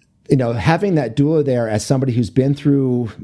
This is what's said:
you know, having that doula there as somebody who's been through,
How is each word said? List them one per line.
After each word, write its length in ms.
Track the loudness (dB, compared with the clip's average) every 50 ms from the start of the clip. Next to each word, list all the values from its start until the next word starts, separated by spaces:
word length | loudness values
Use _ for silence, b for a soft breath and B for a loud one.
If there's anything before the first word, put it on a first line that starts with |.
| _ _ _ _ _ -2
you 80 | 0
know, 160 | 0 0 0
having 440 | -2 -2 0 0 0 2 0 0 0
that 200 | 0 0 -2 0
doula 300 | 0 2 2 2 2 2
there 200 | 0 0 0 0
as 180 | -2 -2 -4 -2
somebody 280 | -2 0 0 0 0
who's 160 | 0 0 -2 0
been 240 | 0 0 2 2
through, 580 | 0 0 0 0 2 2 0 0 -2 -2 -4 -6 -8 -6